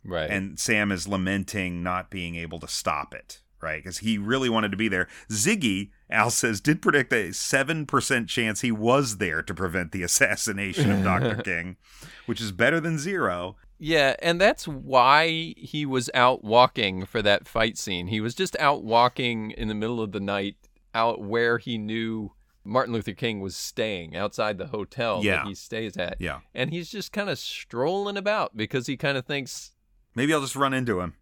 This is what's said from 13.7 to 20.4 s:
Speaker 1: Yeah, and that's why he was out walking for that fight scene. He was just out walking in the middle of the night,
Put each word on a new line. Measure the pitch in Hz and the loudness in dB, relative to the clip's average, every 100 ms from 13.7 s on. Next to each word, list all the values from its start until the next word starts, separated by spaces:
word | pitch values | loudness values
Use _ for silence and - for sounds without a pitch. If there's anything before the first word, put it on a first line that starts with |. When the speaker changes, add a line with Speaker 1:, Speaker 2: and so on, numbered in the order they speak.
| _ | _
Speaker 1:
Yeah, | 156 160 139 - | 0 4 4 2
and | 170 170 | 0 4
that's | 202 302 - | 4 2 -6
why | 135 135 131 123 151 165 160 165 - | -10 4 6 8 8 6 0 -4 -10
he | - 151 | -6 -4
was | 147 127 120 | 0 0 2
out | 131 123 131 | 6 6 4
walking | 104 117 127 - 104 92 95 | 4 6 6 4 0 0 -2
for | 113 | 2
that | 101 101 - | 4 4 2
fight | 113 113 - | 0 0 0
scene. | - 90 90 | -4 -4 -2
He | 107 | -2
was | 110 | -2
just | 120 185 - | -4 -4 2
out | 147 143 | 2 2
walking | 110 113 123 - 123 113 107 | 4 6 6 4 -2 -2 -6
in | - 110 | -6 -4
the | |
middle | 107 110 120 | -2 -2 -2
of | 107 | -4
the | 101 | -4
night, | 98 101 | -2 -2